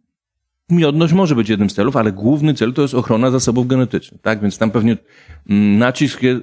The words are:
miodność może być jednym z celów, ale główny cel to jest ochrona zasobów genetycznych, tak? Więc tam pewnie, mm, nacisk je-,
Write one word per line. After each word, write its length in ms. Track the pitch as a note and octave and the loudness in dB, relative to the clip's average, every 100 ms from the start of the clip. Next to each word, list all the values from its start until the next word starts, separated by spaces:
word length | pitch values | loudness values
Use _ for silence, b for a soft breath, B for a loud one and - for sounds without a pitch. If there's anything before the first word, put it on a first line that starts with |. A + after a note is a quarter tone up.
| _ _ _ _ _ _ - | _ _ _ _ _ _ -2
miodność 440 | F3 D3+ D3+ E3 | 2 2 2 2
może 220 | F3+ F3+ B2+ | 2 2 0
być 140 | G#2+ | 0
jednym 200 | G#2 G2+ | 0 0
z 40 | |
celów, 220 | - A2+ C3 | 0 -2 0
ale 160 | G#2+ | -2
główny 420 | F#2+ A2 D3 D3+ | 0 0 2 0
cel 200 | C#3 A2+ | 0 -2
to 80 | C3 | -2
jest 120 | C#3 | -2
ochrona 380 | B2+ A#2 A2 C3 | -2 0 0 0
zasobów 360 | B2+ B2 A#2+ B2 | 0 0 0 0
genetycznych, 540 | C3 B2+ G2 - - | 0 0 -4 -8 -8
tak? 200 | A2 G#2+ | -4 -2
Więc 160 | G2+ - | -4 -2
tam 140 | A2 | -2
pewnie, 260 | A2+ A2 G#2+ b b b b - | 0 0 0 b b b b -6
mm, 280 | G2+ G#2 G#2 | 0 2 2
nacisk 460 | B2 B2+ C#3+ - | 0 0 -4 0
je-, 160 | B2+ B2 | -2 -2